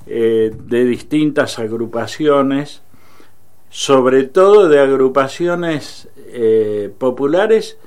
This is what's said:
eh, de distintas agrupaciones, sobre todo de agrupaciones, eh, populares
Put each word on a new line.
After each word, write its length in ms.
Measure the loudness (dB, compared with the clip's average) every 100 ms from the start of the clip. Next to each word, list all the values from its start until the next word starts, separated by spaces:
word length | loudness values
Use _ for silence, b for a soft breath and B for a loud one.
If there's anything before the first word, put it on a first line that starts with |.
| -10
eh, 460 | -2 0 0 0
de 300 | -4 -4 0
distintas 760 | 0 -2 -4 -2 0 0 -4 -6
agrupaciones, 1200 | -8 -6 -6 -6 -8 -2 2 2 2 -2 -6 -14 -20 b b b b b -20 -20 -18
sobre 540 | -8 0 2 4 2 2
todo 420 | 2 6 6 6
de 120 | 4
agrupaciones, 1300 | 4 2 2 2 -2 -4 -4 -2 -4 -6 -10 -18 -20 -20 -16
eh, 680 | -4 0 2 0 -4 -8 -4
populares 800 | -4 -2 0 0 2 0 -2 -12